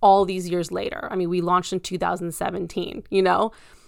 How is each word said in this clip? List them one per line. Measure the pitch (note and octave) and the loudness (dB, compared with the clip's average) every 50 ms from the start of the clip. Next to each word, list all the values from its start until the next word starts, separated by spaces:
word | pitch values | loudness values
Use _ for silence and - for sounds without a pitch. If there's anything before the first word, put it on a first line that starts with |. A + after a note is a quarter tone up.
all | - G3+ G3 G3+ G3 | 6 6 8 8 6
these | F3+ F#3 F#3 F3 F3 | 2 0 -4 -4 -2
years | F3 F3 E3 - | -2 -2 -2 -4
later. | F3+ F#3+ G3+ - - - - - | -4 -6 -6 -6 -8 -8 -8 -6
I | - | -4
mean, | F#3 F3+ E3+ | -2 -2 0
we | F3+ F3+ | 0 0
launched | E3+ F3 F3+ F3+ F3+ - | 0 2 2 2 0 0
in | F#3+ F#3 | -6 -6
two | - - F#3 | -6 -6 -6
thousand | F3 F3+ E3+ D#3+ E3+ F3 E3+ D#3+ | -2 -2 -2 -2 -2 -6 -8 -6
seventeen, | - - G3 F3 F#3+ F3 E3+ - - F3 - - - - - | -4 -4 -4 -4 -4 -8 -6 -6 -6 -6 -6 -8 -12 -8 -2
you | G3 F#3+ | 0 2
know? | F#3+ F#3 F3+ F#3+ G#3 A3+ - - - - - - _ | 4 4 4 2 0 -2 -4 -10 -20 -20 -20 -20 _